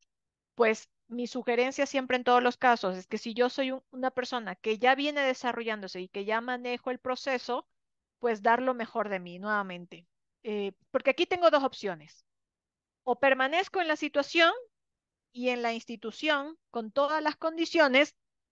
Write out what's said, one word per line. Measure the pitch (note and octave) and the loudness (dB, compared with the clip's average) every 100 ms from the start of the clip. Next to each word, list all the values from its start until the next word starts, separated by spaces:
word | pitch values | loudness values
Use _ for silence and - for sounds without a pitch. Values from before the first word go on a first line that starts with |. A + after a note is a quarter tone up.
| _ _ _ _ _ | _ _ _ _ _
pues | - A3+ A3 - _ _ | 2 2 2 -6 _ _
mi | A#3 A#3+ | -8 -6
sugerencia | B3+ A#3+ A#3 B3+ C#4 C#4 | -4 0 0 0 -2 -2
siempre | C4+ C4 B3+ | -2 -2 0
en | |
todos | B3 B3 | 4 4
los | B3 - | 4 2
casos | B3 A#3 F#3+ F#3 | 2 2 0 -4
es | - | -6
que | G#3+ | -8
si | A#3 | -4
yo | A3+ B3 | 0 0
soy | - C4 | 0 -4
un-, | C4 - | -4 -10
una | B3+ B3+ | -6 -4
persona | B3+ B3 B3 G#3 F#3 | -4 -4 -6 -6 -6
que | A3 A3 | -4 2
ya | B3 C4+ | 4 4
viene | C#4+ D4 | 0 0
desarrollándose | C4+ B3+ B3 A#3 A3+ G#3+ F#3+ F3+ | 0 0 -4 -4 -4 -6 -8 -10
y | F#3 | -10
que | G#3 G3 | -8 -2
ya | A3 | -2
manejo | A#3+ B3 B3 B3 - | -2 -6 -6 -6 -6
el | B3+ | -6
proceso, | B3+ B3+ - B3 - B3 - _ _ _ _ _ | -6 -4 -4 -4 -4 -6 -6 _ _ _ _ _
pues | A#3+ G#3+ | -2 0
dar | A3 A#3+ | 2 2
lo | B3+ | 2
mejor | B3 A3+ A#3 G#3 | -2 -4 -4 -4
de | F#3+ | -4
mí | F3+ F3 | -8 -10
nuevamente. | G#3 G#3+ F#3+ F3 F3 E3 F3 _ _ _ | -4 -2 -2 -10 -14 -18 _ _ _ _
Eh, | A3 G#3 G3 - _ | -6 -4 -4 -8 _
porque | C4 - | 0 2
aquí | C#4 F4 | 2 0
tengo | F4+ E4+ | 4 4
dos | D4+ | 6
opciones. | C4+ - G3+ E3 D3+ _ _ _ _ _ _ _ _ _ | 2 -2 -8 -8 -14 _ _ _ _ _ _ _ _ _
O | - A#3+ | -4 2
permanezco | C4+ C4 C4+ E4 F#4+ F#4+ | 2 4 2 0 0 -2
en | E4 | -2
la | D4+ | -2
situación | D4+ - C#4 E4+ E4+ A#4 B4 _ _ _ _ _ _ | -2 -2 0 4 4 2 -6 _ _ _ _ _ _
y | B3 B3 | -4 -2
en | B3 | 0
la | A#3 | -2
institución | A3+ - A3+ A3+ - D#4 D4 C#4+ D#4+ _ | -4 -8 -10 -10 -4 0 0 -2 -12 _
con | A#3+ A3 | -8 -2
todas | C#4 C#4+ G#3+ | 0 2 2
las | D4+ - | -2 -2
condiciones | D#4+ E4 D#4+ E4+ D4 B3+ G3+ - _ _ _ | -4 -2 2 4 6 6 4 -2 _ _ _